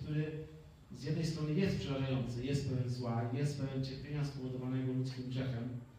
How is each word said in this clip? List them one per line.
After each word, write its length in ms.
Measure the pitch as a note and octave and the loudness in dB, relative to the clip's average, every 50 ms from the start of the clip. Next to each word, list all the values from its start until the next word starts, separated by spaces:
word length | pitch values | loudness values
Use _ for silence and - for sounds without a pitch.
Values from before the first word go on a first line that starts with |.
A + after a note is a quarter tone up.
| - | -4
który 280 | D#3 D3+ D3+ D3+ D#3 - - - - - - - - - - - - - | 0 0 0 0 0 -2 -4 -8 -10 -12 -16 -18 -18 -20 -20 -16 -14 -12
z 80 | - C3 | -6 -2
jednej 220 | D3+ D#3 E3+ D#3+ | 0 2 2 2
strony 280 | D#3+ D#3+ D#3 D3+ D3+ D3+ | 2 0 0 0 2 4
jest 240 | F#3+ G3 - - - | 4 6 4 4 2
przerażający, 680 | - C#3+ C#3 C3+ C3+ C3 C3 C3 A#2 - - A#2+ B2+ | 0 0 0 0 2 2 2 2 2 0 -2 -2 0
jest 240 | C#3 C#3+ C#3+ - B2+ | 2 2 2 2 2
pełen 220 | B2+ B2 A#2+ B2 | 2 2 2 0
zła, 400 | - - B2 A#2 A2+ A2+ A2+ - - | 0 0 0 0 2 2 2 2 2
jest 280 | C#3+ D3 - - - | 2 2 2 2 0
pełen 240 | C3+ - B2+ C3+ C3 | -2 0 0 0 -2
cierpienia 400 | - - - - D3 D3 D3 C#3 | -2 -4 -6 -4 -4 -2 0 0
spowodowanego 680 | C#3 - C3 B2+ B2+ B2 B2+ B2+ B2+ C3 C3 C3 B2+ B2+ | 0 -2 -4 -4 -4 -4 -2 -2 0 0 0 2 2 2
ludzkim 360 | B2+ B2+ - - B2+ B2+ - | 2 0 0 -2 -4 -4 -2
grzechem. 400 | B2 C3 B2+ B2 A2+ A2+ A#2 B2 A#2 - - - - | -2 0 0 0 0 -2 -2 -2 -4 -6 -8 -10 -14